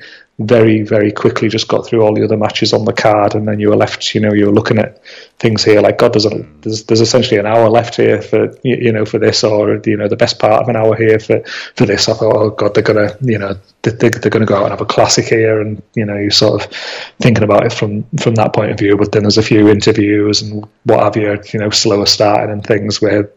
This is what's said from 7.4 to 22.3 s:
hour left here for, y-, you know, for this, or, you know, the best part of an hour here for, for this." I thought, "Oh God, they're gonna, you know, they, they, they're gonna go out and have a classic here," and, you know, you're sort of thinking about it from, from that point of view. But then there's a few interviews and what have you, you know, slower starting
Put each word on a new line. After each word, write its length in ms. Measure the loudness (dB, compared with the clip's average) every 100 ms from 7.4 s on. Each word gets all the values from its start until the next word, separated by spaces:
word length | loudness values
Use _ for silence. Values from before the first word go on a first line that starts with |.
| 2
hour 240 | 2 4
left 260 | 2 0 0
here 260 | 0 0
for, 260 | -2 -2 -2
y-, 300 | -4 -4 -2
you 100 | 0
know, 140 | -2 -2
for 120 | 0
this, 280 | 0 2 0
or, 340 | 0 0 -2 -2
you 100 | -2
know, 140 | -2
the 80 | 0
best 200 | -2 0
part 240 | 2 2
of 60 | 0
an 80 | 0
hour 180 | 0
here 260 | 2 2 0
for, 220 | 0 -2 -4 -14 -10 -2
for 80 | 0
this." 240 | 0 0
I 60 | 0
thought, 200 | 0 2
"Oh 140 | 0
God, 240 | 0 -2
they're 100 | 0
gonna, 320 | 0 0 0 -2
you 160 | -4 -2
know, 160 | -4 -10 _ _
they, 80 | -6
they, 180 | 0 0
they're 200 | 0 -2
gonna 160 | 0 0
go 120 | 0
out 60 |
and 80 | 0
have 100 | -4
a 40 | -4
classic 380 | 0 0 0
here," 380 | 0 0 0 0
and, 200 | -4 -8 -10
you 100 | -6
know, 140 | -6 -4
you're 140 | -2
sort 300 | 0 2 0
of 80 | -6 -14 -14 -14 -16 -2
thinking 240 | 0 2 2
about 200 | 2 2
it 60 |
from, 320 | -2 -4 -6 -6 -4
from 160 | -2 0
that 180 | 0
point 180 | 0 -2
of 60 | -2
view. 200 | 0 2
But 160 | 2
then 100 | 0
there's 140 | 2 0
a 40 |
few 280 | 2 4 6
interviews 720 | 4 2 2 2 0 0 -2
and 260 | -4 -10 -12 _
what 160 | 0 2
have 160 | 2 0
you, 260 | -4 -4 -6
you 60 | -6
know, 80 | -4
slower 380 | -2 0 0 0
starting 440 | 2 2